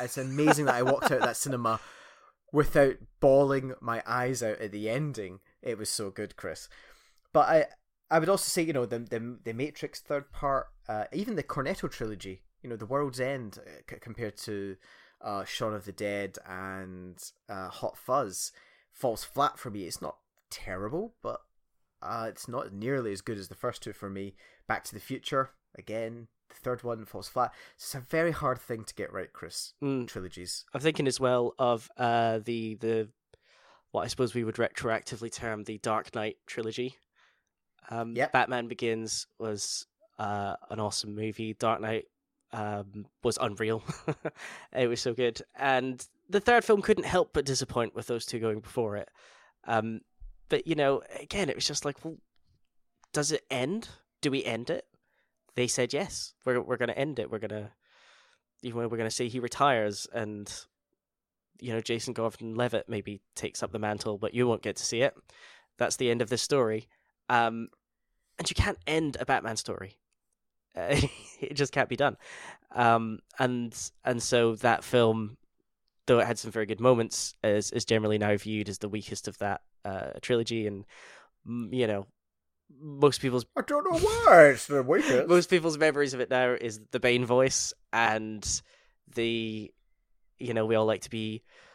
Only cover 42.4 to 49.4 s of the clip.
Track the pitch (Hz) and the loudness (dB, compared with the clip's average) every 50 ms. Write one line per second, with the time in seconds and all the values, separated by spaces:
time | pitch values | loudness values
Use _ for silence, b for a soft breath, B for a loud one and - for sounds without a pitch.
42.4 | _ _ - 110 107 104 104 101 101 98 101 107 101 - _ _ - 120 107 - | _ _ -8 -6 -6 -4 -6 -6 -8 -10 -12 -14 -14 -16 _ _ -2 0 0 0
43.4 | 127 110 101 95 113 110 110 110 - - - - - - 151 - - 156 - - | 0 -2 -2 -2 -2 0 -2 -2 -4 -8 -12 -8 -6 -6 -6 -6 -8 -10 -10 -12
44.4 | - - - - - - - - 127 117 120 117 - 127 113 123 123 120 117 - | -14 -16 -16 -18 -16 -6 -2 0 2 2 0 0 -2 -2 0 0 0 0 0 -4
45.4 | - - - - 135 139 131 127 127 131 127 123 - - _ _ _ - 180 202 | -10 -14 -6 -2 2 2 2 2 2 -2 -4 -8 -12 -18 _ _ _ -2 -2 2
46.4 | - 247 240 233 214 - 220 202 196 - 214 185 160 131 147 185 165 - - 151 | 6 6 6 6 8 6 4 6 6 4 2 2 2 2 2 2 2 2 0 -2
47.4 | 139 139 135 - 135 - - 123 117 - - 113 113 - 120 117 - - - 117 | 0 0 -2 -2 -4 -2 -2 -2 -2 -2 -4 -6 -4 -4 -4 -4 -4 -6 -4 -2
48.4 | 113 110 107 107 - - - 123 117 104 104 101 - - b b b b b b | -2 -2 -2 -2 -6 -6 -4 -2 -2 -2 -4 -6 -8 -10 b b b b b b